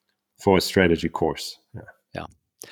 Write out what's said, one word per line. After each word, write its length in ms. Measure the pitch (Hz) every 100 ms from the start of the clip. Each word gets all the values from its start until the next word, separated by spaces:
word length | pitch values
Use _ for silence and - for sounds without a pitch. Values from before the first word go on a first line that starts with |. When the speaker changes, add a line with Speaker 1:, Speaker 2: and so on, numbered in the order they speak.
| _ _ _ _
Speaker 1:
for 140 | 101 90
a 40 |
strategy 480 | - 98 87 82 80
course? 480 | - 80 76 - - _
Yeah. 100 | 104 - - _
Speaker 2:
Yeah. 100 | - 78 _ _ - -